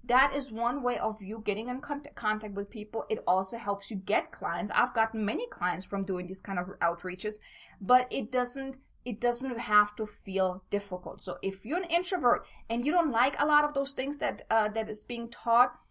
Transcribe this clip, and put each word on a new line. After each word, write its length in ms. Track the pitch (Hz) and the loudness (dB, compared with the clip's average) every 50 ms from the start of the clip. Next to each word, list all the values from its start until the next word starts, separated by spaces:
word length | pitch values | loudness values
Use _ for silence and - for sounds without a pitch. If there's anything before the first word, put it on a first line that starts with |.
| - | 0
That 320 | - 233 254 277 269 277 | 4 6 6 6 4 2
is 160 | 294 254 - | -2 -4 -4
one 320 | 220 220 233 240 269 285 247 | -4 -2 0 0 0 0 0
way 140 | 247 240 | -2 0
of 240 | - - 220 208 - | 0 -2 -4 -4 -6
you 200 | 202 185 214 226 214 | -8 -8 -8 -4 -2
getting 240 | 208 196 208 226 247 | -2 -2 -2 -4 -4
in 100 | 247 269 | -6 -6
con-, 240 | - - 294 285 294 - - | -4 -6 -6 -6 -6 -12 -14
contact 400 | - - 214 214 214 220 208 202 | -4 -2 -2 -2 -2 -4 -6 -6
with 140 | 196 202 202 | -6 -8 -6
people. 360 | - 220 208 - - 220 - - | -8 -10 -10 -6 -6 -6 -2 -2
It 140 | 220 - - | -4 -2 2
also 320 | - 185 185 190 - 240 | 2 2 2 2 -2 -6
helps 320 | 226 247 208 202 202 - - | -6 -2 -2 -2 -2 -4 -8
you 60 | 220 | -8
get 380 | 190 - - 196 277 - - - | -8 -2 0 0 0 0 -2 -12
clients. 380 | - 190 165 170 - 196 208 - | -6 -4 -4 -2 -2 -4 0 2
I've 180 | - 240 247 - | 2 2 2 2
gotten 300 | 233 220 226 226 220 208 | 0 0 2 0 -2 -2
many 240 | 202 240 359 494 | 0 0 -2 -4
clients 380 | 466 - - 175 180 170 175 190 | -6 -6 -4 -2 -2 -2 -2 -4
from 180 | - - 196 196 | -4 -4 -4 -2
doing 240 | 196 185 180 180 | -2 -2 -4 -4
these 140 | 180 190 - | -6 -10 -10
kind 180 | - - 196 180 | -8 -4 -4 -4
of 80 | 180 185 - - | -4 -4 -4 0
outreaches, 540 | - 170 175 - - 180 180 185 - 214 214 - - - - - - - - - | 0 0 0 0 -6 -8 -8 -4 -6 -6 -6 -6 -16 -20 -20 -20 -20 -20 -14 -10
but 260 | 196 185 247 254 247 - | 4 6 6 6 6 2
it 200 | - 277 214 208 | -2 -4 -4 0
doesn't, 460 | - 247 247 247 - 277 269 269 254 - _ _ _ _ _ | 0 0 0 0 -2 -6 -6 -8 -10 -12 _ _ _ _ _
it 160 | - 208 - | -8 -6 0
doesn't 360 | - 240 240 240 254 269 240 226 | 2 2 2 2 -2 -4 -4 -6
have 360 | 208 208 214 208 214 208 - | -2 4 6 6 6 4 0
to 100 | - 220 | -6 -6
feel 600 | 208 - - - 196 185 190 190 185 180 196 - _ | -6 -8 -14 -10 -4 0 2 2 2 0 -4 -6 _
difficult. 520 | - 202 202 - 180 180 - - - - | -2 -2 -2 -4 -8 -8 -6 -10 -12 -10
So 160 | - 190 151 - | -8 -10 -8 -4
if 240 | - 196 196 - - | -4 -4 -4 -4 -6
you're 120 | 214 294 | -4 -2
an 80 | 370 381 | -2 -2
introvert 600 | - 311 349 359 - 381 320 269 247 214 - - - - - - - | 0 0 0 0 0 -2 2 4 4 4 4 -2 -12 -20 -20 -6 -4
and 160 | 233 240 240 | -4 -2 0
you 60 | 285 | 2
don't 200 | 339 359 330 294 | 2 4 2 2
like 240 | 233 226 254 285 285 - | 2 2 2 2 2 0
a 60 | 294 | 2
lot 180 | 302 302 294 294 | 4 6 4 4
of 120 | 294 294 | 4 0
those 180 | 277 277 269 - | -2 -2 -2 -2
things 240 | - 269 277 294 | -4 -4 -4 -4
that, 240 | - 254 233 214 214 - _ | -2 -2 -4 -4 -4 -4 _
uh, 180 | 226 226 214 214 | 2 2 2 2
that 200 | 208 226 214 202 | 0 -2 -4 -2
is 160 | 214 214 - | -6 -8 -6
being 240 | - 240 233 233 233 | -6 -6 -6 -6 -10
taught 440 | - - - 240 226 233 254 - - - _ _ | -12 -6 2 4 6 6 6 6 2 -12 _ _